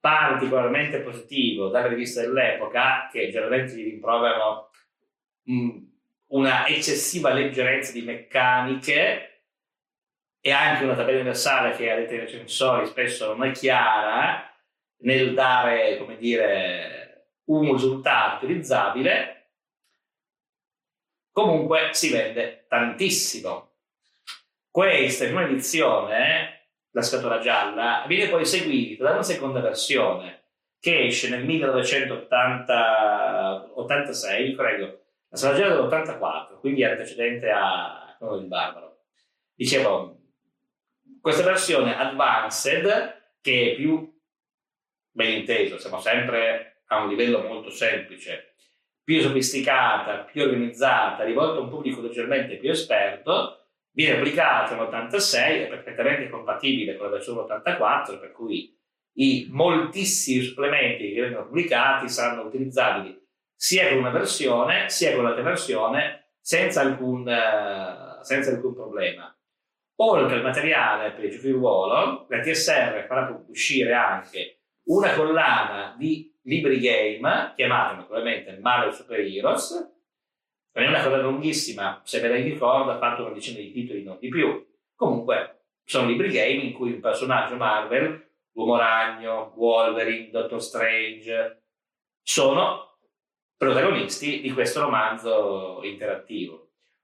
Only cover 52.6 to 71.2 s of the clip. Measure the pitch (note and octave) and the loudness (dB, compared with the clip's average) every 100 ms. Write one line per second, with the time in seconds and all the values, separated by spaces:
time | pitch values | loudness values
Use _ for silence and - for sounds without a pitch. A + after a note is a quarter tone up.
52.6 | C#3 D#3+ - - - - D#3 F#3+ - - | -2 -2 0 2 2 -2 -2 -2 -2 -8
53.6 | _ _ _ - D3+ - C#3 D3 D3 B2+ | _ _ _ 0 2 2 0 2 2 2
54.6 | - A2+ A2+ A#2 A#2+ G3+ - A#2+ C#3 - | 0 -4 -4 -6 -2 0 2 2 2 0
55.6 | - - - - B2+ C#3+ B2 - - - | -2 -8 -12 0 0 0 -4 -10 -6 -4
56.6 | C#3 A#2+ G2 - G2+ G2+ - A#2 - G#2+ | 0 -2 -2 -6 -4 -4 -6 -6 -6 -4
57.6 | F3 F3+ - C#3+ - G2 - - A2+ - | -4 0 2 2 -2 -10 -14 -12 -6 -6
58.6 | - _ _ _ _ - C3+ A#2+ - C3+ | -8 _ _ _ _ 0 2 2 -2 2
59.6 | E3+ D#3+ D#3 G3 F#3+ - - B2+ B2+ - | 4 4 0 -2 -2 -2 0 0 0 -2
60.6 | C#3+ D3 A#2+ A#2 G#2 G#2+ B2 A2 - D3 | 0 2 0 -2 -6 -2 -4 -4 -4 -2
61.6 | E3+ A#2+ C3+ C3+ B2+ - A#2+ A#2 G#2+ C3 | 0 2 4 2 -2 -2 -2 -2 -6 -6
62.6 | C3 B2+ B2 G2+ F#2+ - _ _ _ - | -2 0 2 0 -6 -14 _ _ _ -6
63.6 | - F3+ F3 C3 B2 D#3+ - - C3+ A#2+ | 0 2 4 2 2 0 -2 0 0 2
64.6 | B2 - - - E3 B2 A#2+ A#2+ C#3+ F3 | 2 0 -2 0 2 2 2 0 -2 -2
65.6 | - A2+ F#2+ C#3 D3+ - _ _ - E3 | -2 0 0 0 -2 -6 _ _ -2 0
66.6 | D#3+ D#3 C3+ B2+ B2+ B2+ A#2+ A#2+ A#2 G#2+ | 2 2 2 0 -2 -4 0 0 2 2
67.6 | G2+ G2 F#2 F2+ - - - C#3 C3+ A#2+ | 0 -6 -8 -10 -14 -14 -2 0 0 0
68.6 | B2+ B2 - G2+ F2 F2 F2 _ _ _ | -2 -6 -8 -4 -4 -4 -16 _ _ _
69.6 | _ _ _ - A3 F3 B2 A#2+ B2+ C3 | _ _ _ 2 4 6 4 2 0 0
70.6 | D#3 C#3+ A2+ A2 G#2+ - | 2 2 2 0 -4 -6